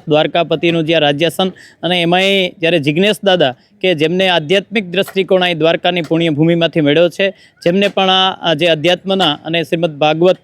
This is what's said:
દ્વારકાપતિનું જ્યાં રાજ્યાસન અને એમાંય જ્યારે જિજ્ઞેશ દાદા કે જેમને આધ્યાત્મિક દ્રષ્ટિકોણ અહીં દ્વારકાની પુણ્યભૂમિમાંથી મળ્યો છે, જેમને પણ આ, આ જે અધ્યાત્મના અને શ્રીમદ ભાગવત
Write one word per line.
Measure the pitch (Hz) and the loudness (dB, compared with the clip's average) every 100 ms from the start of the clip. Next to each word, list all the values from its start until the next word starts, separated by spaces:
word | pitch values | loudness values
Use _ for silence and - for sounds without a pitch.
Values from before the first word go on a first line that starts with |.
| - | 0
દ્વારકાપતિનું | 147 156 175 156 160 170 165 | 0 2 0 -2 -2 -2 -2
જ્યાં | 156 165 | 0 0
રાજ્યાસન | 147 143 165 - 190 - - _ | 0 0 -2 -2 -4 -6 -20 _
અને | 165 180 | -4 0
એમાંય | 170 180 196 196 180 | 0 2 2 0 -2
જ્યારે | - 165 170 | -2 0 0
જિજ્ઞેશ | 139 151 202 202 | 0 0 0 0
દાદા | 196 185 139 123 _ _ | 0 2 0 -2 _ _
કે | 185 | -2
જેમને | 160 160 185 190 | 0 0 0 0
આધ્યાત્મિક | 170 147 196 180 220 180 | 0 0 -2 -2 -6 -4
દ્રષ્ટિકોણ | 175 196 190 180 190 | -4 -4 -4 0 0
અહીં | 180 165 | 0 0
દ્વારકાની | 160 170 180 180 | 0 0 -2 -2
પુણ્યભૂમિમાંથી | 156 165 170 143 160 170 165 170 | -2 0 0 0 2 2 0 0
મળ્યો | 143 151 175 | 2 2 2
છે, | - 196 - - _ | 0 -4 -4 -18 _
જેમને | 170 190 202 | -2 0 0
પણ | 196 190 | 0 0
આ, | 185 190 - 170 | 2 0 -2 -2
આ | |
જે | 160 170 | 0 0
અધ્યાત્મના | 160 160 180 185 190 170 143 | 2 0 -2 -2 0 0 -2
અને | 160 165 | -4 -4
શ્રીમદ | 160 170 170 | -2 -2 -2
ભાગવત | 143 151 160 180 175 | 0 0 2 2 0